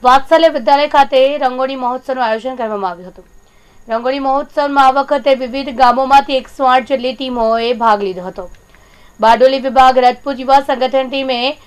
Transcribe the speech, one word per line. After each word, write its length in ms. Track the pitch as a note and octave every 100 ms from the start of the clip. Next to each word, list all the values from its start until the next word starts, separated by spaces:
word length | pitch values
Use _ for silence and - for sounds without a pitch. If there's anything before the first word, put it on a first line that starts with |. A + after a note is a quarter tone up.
વાત્સલ્ય 460 | B3 C4+ - D#4+ D#4+
વિદ્યાલય 380 | D4 A3+ C#4 D4
ખાતે 500 | D4 C4+ C4 C4+ D4
રંગોળી 380 | C4+ B3+ C4+ C4+
મહોત્સવનું 500 | B3 B3+ B3+ C4 A#3
આયોજન 300 | A3 B3+ B3+
કરવામાં 360 | A3+ G#3 F#3+
આવ્યું 180 | F3 F3+
હતું. 160 | F3+ _ _ _ _ _ _ -
રંગોળી 300 | A3+ B3 C#4
મહોત્સવમાં 680 | C4+ C#4 D4 D4+ C#4+ C#4 C4+
આ 40 |
વખતે 440 | C4+ C4+ C#4+ C#4+ C4+
વિવિધ 400 | B3+ C4+ C#4 A#3+
ગામોમાંથી 640 | B3 A#3+ C4 C#4 C#4 C4
એકસો 280 | B3+ - C4
આઠ 200 | B3+ A#3
જેટલી 280 | C4 B3+
ટીમોએ 600 | B3+ C4 B3 A3+ A3+ A#3
ભાગ 300 | A#3 A#3 G#3
લીધો 180 | G3+ F#3
હતો. 280 | F3+ F#3 F3+ - _ _ _ _ _ -
બારડોલી 400 | A3 A3+ C4 C4+
વિભાગ 380 | C4 B3 C4 B3+
રાજપૂત 420 | B3 B3 C#4 B3+
યુવા 200 | C4 C4+
સંગઠન 500 | C#4 B3+ B3+ C4 C4
ટીમે 480 | C4+ C4 A#3+ B3+ D4+